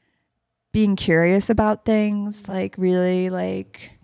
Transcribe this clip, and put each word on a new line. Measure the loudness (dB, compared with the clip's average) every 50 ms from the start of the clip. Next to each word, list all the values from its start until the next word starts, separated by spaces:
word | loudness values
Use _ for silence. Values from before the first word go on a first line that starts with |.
| _ _ _ _ _ _ _ _ _ _ _ _ _ _
being | 0 0 2 2 0
curious | 0 0 2 2 4 4 4 2 2 0 0
about | 0 0 0 0 -2 -2 -2
things, | -2 0 0 0 0 -2 -4 -6 -8 -10 -12 -12 -10
like, | -6 -6 -6 -4 -2
really, | 0 2 2 4 2 2 2 0 0 -2 -2
like, | -4 -4 -4 -4 -4 -6 -8 -12 -16 -20 -20 -20 -20 _